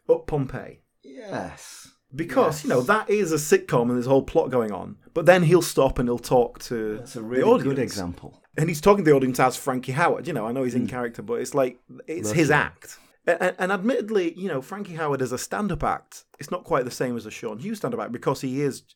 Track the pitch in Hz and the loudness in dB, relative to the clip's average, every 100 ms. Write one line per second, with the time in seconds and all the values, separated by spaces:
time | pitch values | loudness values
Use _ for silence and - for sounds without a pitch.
0 | - 165 - 151 131 120 - - _ _ | 2 2 2 -4 -4 -6 -12 -18 _ _
1 | 269 262 208 120 95 78 - - - _ | -20 -18 -10 -8 -8 -12 -18 -20 -20 _
2 | _ 131 165 - 180 147 269 131 123 214 | _ -10 -2 2 2 0 0 0 2 0
3 | 208 208 170 156 - 190 190 131 120 123 | 2 0 0 -2 2 2 4 0 2 0
4 | 123 139 135 160 127 123 110 92 92 101 | 4 2 4 0 2 2 0 -4 -10 -14
5 | - 165 165 180 160 175 - - 135 - | -8 2 6 8 8 6 4 2 2 2
6 | 120 120 - 131 117 - - 117 110 107 | -2 -2 2 4 2 -2 -8 -6 -4 -6
7 | 120 117 113 127 196 240 139 135 107 98 | -10 -12 -4 2 4 4 2 -2 -4 -4
8 | 87 - - - _ - 156 151 202 202 | -8 -10 -16 -20 _ -4 -4 2 4 6
9 | 156 139 131 127 127 - 139 127 131 127 | 6 6 4 2 2 0 -4 -4 -4 0
10 | 170 117 147 131 110 131 127 123 104 127 | 0 0 -4 -6 -4 -2 -2 -2 -2 -4
11 | 120 117 104 117 123 139 127 - - 127 | -8 -8 -6 -6 -4 -2 -2 -4 -20 -18
12 | - 160 104 165 147 147 101 - - - | -10 -6 -2 2 4 2 0 -6 -20 -20
13 | _ _ - 170 185 180 185 202 214 254 | _ _ -2 0 0 0 -2 -2 0 -2
14 | 208 214 170 170 190 135 127 202 196 160 | 0 0 -2 -4 -6 -6 -8 -12 -10 -4
15 | 151 135 127 123 - - 208 165 113 73 | -2 0 -2 -4 -6 -4 -2 -2 -2 -2
16 | - - - - 143 175 - 147 123 - | -6 -20 -20 -18 -8 -8 0 0 0 -2
17 | 131 120 104 - 113 107 190 220 135 110 | -2 -4 -8 -10 -10 -8 -8 -6 -6 -4
18 | 104 120 - 135 135 131 143 107 - | -6 -4 -2 -2 -2 -2 -2 -4 -12